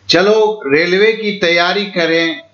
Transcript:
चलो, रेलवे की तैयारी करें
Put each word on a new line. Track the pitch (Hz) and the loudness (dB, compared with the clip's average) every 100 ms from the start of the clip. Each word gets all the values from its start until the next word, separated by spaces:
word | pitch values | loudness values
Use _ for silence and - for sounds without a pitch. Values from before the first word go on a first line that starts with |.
| - | -2
चलो, | 160 196 220 214 214 139 | 0 2 2 2 -2 0
रेलवे | 143 175 185 220 | 0 2 2 2
की | 220 208 196 | 0 -4 -2
तैयारी | 175 170 175 190 196 | 0 2 0 -2 -4
करें | 185 165 165 165 151 - | -4 -2 0 -2 -6 -14